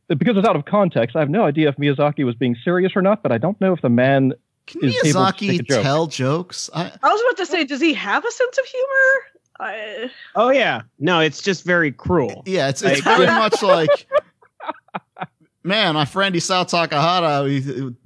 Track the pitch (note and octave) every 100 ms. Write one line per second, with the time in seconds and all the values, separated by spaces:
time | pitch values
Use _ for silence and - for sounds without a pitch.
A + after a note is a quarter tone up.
0 | - D#3 F3 G3 G#3+ D#3+ - G#3 F#3 C3+
1 | A#2 D#3+ C#3+ F#3+ F3+ C#3+ D3+ C#3 C#3+ C#3
2 | D3 D3 B2+ A#2 C3 A#2 - F3+ F#3 G3+
3 | F#3 G#3+ C3+ A#2 D#3 G#3 F#3+ F3 C3 A#2+
4 | C3 C3+ C3 - _ _ - E4 C3+ B4
5 | F3 F3 F#3+ - G3+ F3 B2 B2 A#2 D3+
6 | E3 - C3 D#3+ F3+ - - D#3 F3+ -
7 | D4+ G#4 B4 A#4 F4+ F4+ C#4 C#4 D#4+ A3
8 | G3+ A#3 G#4+ - B4+ B4+ B4+ B4+ C5+ C5+
9 | C5 C5+ - _ _ - G#3+ G#3+ G#3+ G3+
10 | B3 - - G3 A#3+ C4+ F#3+ A#2+ - -
11 | D3+ E3+ D#3 - G3 F#3 E3+ F3 D3+ A#2+
12 | - F3 B2 - F#3+ F#3 C#3 C3 - C#3+
13 | - - - - A4 - - - - C#5+
14 | - C#5+ - _ _ _ B4 - _ G3+
15 | _ - F#3 _ _ _ E3+ G#3 G3 D3+
16 | C#3 F#3 G3 E3+ - F#3 F3 E3+ E3 D3
17 | E3 F3+ E3 C#3+ C#3 C#3 C3+ C3 C3+ A#2+